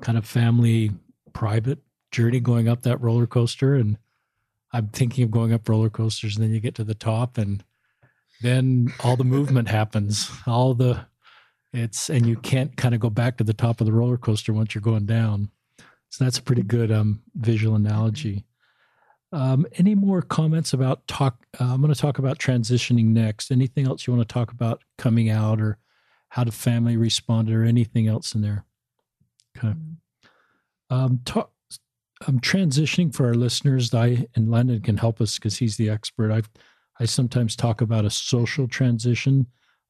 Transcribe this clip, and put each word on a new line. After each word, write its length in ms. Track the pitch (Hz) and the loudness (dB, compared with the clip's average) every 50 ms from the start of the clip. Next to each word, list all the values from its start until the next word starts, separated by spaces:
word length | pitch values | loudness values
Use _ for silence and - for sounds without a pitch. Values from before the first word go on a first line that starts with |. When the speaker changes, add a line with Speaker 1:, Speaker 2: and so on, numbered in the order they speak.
Speaker 1:
kind 160 | - - 113 | -4 -2 -2
of 80 | 113 104 | -2 -2
family 640 | - - 120 117 117 117 120 117 117 113 113 110 107 98 - - _ _ _ _ _ - | -2 0 2 2 4 4 4 4 4 4 2 0 0 -2 -6 -10 _ _ _ _ _ -10
private 460 | - 120 104 107 113 110 127 143 - _ _ _ _ _ _ | -6 -4 -2 -2 -2 -2 -2 -4 -6 _ _ _ _ _ _
journey 280 | - - 117 117 123 127 | -2 0 2 2 2 2
going 280 | 117 123 120 117 113 | 2 2 2 2 2
up 140 | 113 120 123 | 2 0 0
that 180 | - 120 123 - | 0 -2 -2 0
roller 260 | 123 117 113 120 120 | 0 0 2 2 0
coaster. 480 | 110 - 123 117 120 - - 139 135 143 | 2 2 0 0 0 0 0 0 2 2
And 220 | 135 117 104 104 - _ _ _ _ _ _ _ _ _ _ _ _ _ _ - | 2 2 0 -2 -4 _ _ _ _ _ _ _ _ _ _ _ _ _ _ -6
I'm 140 | 117 107 104 | -6 -4 -4
thinking 340 | - - 131 117 120 131 123 | -2 -2 -2 0 0 0 0
of 80 | 110 | 0
going 220 | 107 117 113 113 117 | 0 0 2 2 0
up 160 | 113 - - | 0 0 0
roller 200 | 110 110 110 110 | 2 2 2 0
coasters, 460 | 107 - 110 113 107 - - 104 101 | 0 -2 -4 -4 -4 -6 -6 -6 -4
and 80 | 110 113 | -2 0
then 80 | 110 | 0
you 80 | 110 110 | 0 -2
get 160 | 104 127 - | -2 -4 -6
to 80 | - 110 | -6 -6
the 120 | 107 107 | -6 -6
top, 420 | - - 117 110 113 123 123 - | -6 -4 -2 -2 -2 -2 -4 -4
and 260 | - 107 98 101 101 - _ _ _ _ _ _ _ _ _ _ _ _ _ _ - | -4 -4 -4 -4 -6 -8 _ _ _ _ _ _ _ _ _ _ _ _ _ _ -4
then 520 | 113 120 127 131 131 131 127 123 117 123 - - - | -2 0 2 2 2 2 2 2 2 0 -2 -2 0
all 120 | 123 127 | 0 2
the 80 | 123 135 | 2 2
movement 460 | 127 131 139 147 135 135 127 113 101 | 2 2 2 2 2 2 0 2 2
happens, 600 | 107 107 107 107 - 107 101 104 104 104 - - - - - | 0 0 0 0 -2 -2 -2 -2 -2 -4 -6 -8 -12 -8 -4
all 280 | 127 120 120 127 131 127 | -2 0 2 2 2 2
the, 320 | 120 127 123 123 - - - _ _ _ - - - _ _ _ _ _ _ | 2 2 2 0 -2 -4 -12 _ _ _ -20 -20 -20 _ _ _ _ _ _
it's, 380 | - 120 117 110 - - - - | -6 -6 -6 -6 -6 -8 -6 -2
and 160 | 160 127 117 | 0 2 2
you 100 | 117 117 | 2 0
can't 380 | 110 - - - 131 127 156 - | -2 -2 -2 -2 -2 -2 -2 -4
kinda 220 | - - 123 120 | -2 0 0 0
go 120 | 110 123 117 | 0 0 -2
back 280 | 104 120 117 127 - | 0 0 -2 0 -2
to 60 | - 110 | -2 -2
the 100 | 107 107 | -2 -2
top 260 | - 120 117 117 - | 0 0 -2 0 0
of 60 | 110 | 0
the 80 | 107 107 | 0 2
roller 240 | 113 120 123 123 | 2 2 2 0
coaster 340 | 120 - - 107 104 - - 107 | -2 -2 -2 -2 -2 -2 -2 -2
once 200 | 110 110 104 - | -2 -2 -2 -4
you're 60 | 107 | -4
going 240 | 101 117 113 107 101 | -2 0 0 0 0
down. 440 | 101 113 113 113 110 104 101 101 101 - _ _ _ _ - - - _ _ _ _ | -2 0 0 0 0 -2 -4 -4 -6 -10 _ _ _ _ -20 -20 -20 _ _ _ _
So 140 | - - 131 | -6 -2 -2
that's 140 | 127 123 - | -2 -2 -2
a 20 | - | -2
pretty 200 | - 127 120 113 | 0 0 0 0
good, 280 | 107 120 117 117 107 | 0 0 0 2 2
um, 300 | 110 107 107 107 104 - - _ - | 2 2 2 0 0 -2 -6 _ -10
visual 400 | 170 113 117 117 107 110 110 110 | -4 -2 0 0 2 2 2 2
analogy. 680 | 107 104 104 107 110 110 113 107 - - 107 98 101 - _ _ _ _ _ _ _ _ _ _ _ _ _ _ _ _ _ | 2 2 2 0 0 0 0 -2 -4 -4 -6 -6 -8 -10 _ _ _ _ _ _ _ _ _ _ _ _ _ _ _ _ _
Um, 340 | - 151 131 131 131 131 170 - - | -6 -2 0 0 2 0 0 0 0
any 220 | - 180 208 214 | 2 2 4 4
more 260 | 196 196 196 190 180 | 2 2 2 0 0
comments 520 | - - - - 160 156 156 165 156 - - | -2 -2 0 0 2 2 2 0 0 -2 -2
about 340 | 127 131 131 131 - _ | 0 0 0 -2 -4 _
talk? 380 | - - - 139 135 - - _ _ - - | -8 -4 -2 0 0 -2 -4 _ _ -6 -4
Uh, 60 | 127 127 127 | -2 0 0
I'm 80 | 131 | 2
gonna 140 | 143 151 143 | 2 2 2
talk 220 | - - 147 135 - | 2 0 0 0 0
about 200 | 131 131 - - | -2 -2 -2 -2
transitioning 640 | - - 127 123 113 107 123 120 - - 123 117 113 | -2 0 0 0 2 2 0 0 2 2 2 4 4
next. 440 | 110 110 113 113 107 107 - - - | 4 4 4 2 0 -2 -6 -4 -2
Anything 340 | 135 123 135 123 - 147 139 | 0 0 0 0 0 -2 -2
else 220 | 131 - - - | -2 -2 -4 -2
you 60 | - 123 | 0 0
wanna 120 | 120 117 | 0 0
talk 260 | - - 120 120 - | 0 -2 -4 -4 -4
about 320 | - 120 117 113 117 - _ _ _ | -4 -4 -4 -4 -4 -4 _ _ _
coming 320 | - - 123 110 117 113 110 | -2 0 2 4 4 4 2
out 300 | 110 107 107 107 113 110 | 2 2 2 0 0 0
or 160 | 107 107 107 - _ _ _ _ _ _ _ _ _ _ | 0 -2 -4 -6 _ _ _ _ _ _ _ _ _ _
how 140 | - 123 123 | -4 -2 -2
the 80 | 117 | -2
family 460 | 110 - - 123 117 117 117 117 117 | -4 -2 -2 0 0 2 2 2 2
responded 560 | 110 117 110 - - - - 113 113 110 110 113 | 2 0 0 0 -2 -2 0 0 0 0 2 2
or 100 | 110 113 | 2 2
anything 440 | 117 117 120 113 107 - 120 110 | 4 4 2 2 0 0 0 0
else 280 | 110 110 123 - - - | 0 0 -2 -4 -6 -4
in 60 | 110 | -4
there? 240 | 107 104 104 101 - _ _ _ _ _ _ _ _ _ _ _ _ _ _ _ _ _ - | -2 -2 -4 -6 -8 _ _ _ _ _ _ _ _ _ _ _ _ _ _ _ _ _ -10
Okay. 120 | - - 110 | -6 -4 -4
Speaker 2:
Mm. 260 | - 160 160 156 165 160 _ _ _ _ _ _ _ _ _ _ _ _ _ _ _ _ _ - | -4 -6 -8 -12 -16 -18 _ _ _ _ _ _ _ _ _ _ _ _ _ _ _ _ _ -4
Speaker 1:
Um, 320 | 131 127 131 127 127 123 123 | -2 0 0 0 0 -2 -4
ta-, 220 | - - 226 - - _ _ _ - - - _ _ _ _ _ _ _ - - | -4 -6 -6 -6 -6 _ _ _ -20 -20 -20 _ _ _ _ _ _ _ -8 -4
um, 120 | - 135 120 | -2 -2 0
transitioning 760 | 120 - - 190 190 156 127 147 156 139 - - 180 160 - | 0 0 0 2 2 2 2 0 0 0 0 0 0 0 0
for 120 | - 135 | 0 0
our 60 | 120 117 | 2 2
listeners, 600 | 117 123 117 - - - 143 131 127 120 117 - | 2 0 0 -2 0 0 2 2 2 0 0 0
I, 340 | 117 117 120 123 117 - - - | 2 2 2 2 0 -2 -2 -2
and 140 | 120 110 113 | 0 0 2
Landon 300 | 117 117 123 127 120 107 | 2 2 2 2 0 0
can 160 | 107 - 104 | 0 0 0
help 220 | 98 - 117 110 - | 0 0 0 0 0
us 160 | 117 104 - - | -2 -4 -4 -4
'cause 180 | - 107 98 | -6 -6 -4
he's 200 | - 120 110 104 | -2 -2 -2 -2
the 120 | - 113 107 | -2 -2 -2
expert. 420 | 107 107 - - - - 110 107 | -2 -4 -6 -8 -6 -2 -2 0
I've, 180 | 107 113 107 - _ _ _ _ _ _ _ _ _ - | 0 0 -2 -4 _ _ _ _ _ _ _ _ _ -6
I 60 | 117 | -4
sometimes 500 | 110 - - 127 120 - 127 120 110 - | -2 0 0 0 0 0 0 0 -2 -2
talk 260 | - - 120 110 - | -2 -2 -2 0 0
about 240 | 117 107 117 110 104 | 0 0 0 0 0
a 40 | 104 | 0
social 580 | - - - - - 120 120 - - - 131 | -2 -4 -2 0 0 0 0 0 -2 -4 -4
transition, 800 | 117 - - 131 123 120 110 117 123 120 - - 135 135 135 131 - _ _ _ _ _ _ _ _ | -4 -2 0 0 0 0 0 0 0 0 0 2 2 2 2 2 0 _ _ _ _ _ _ _ _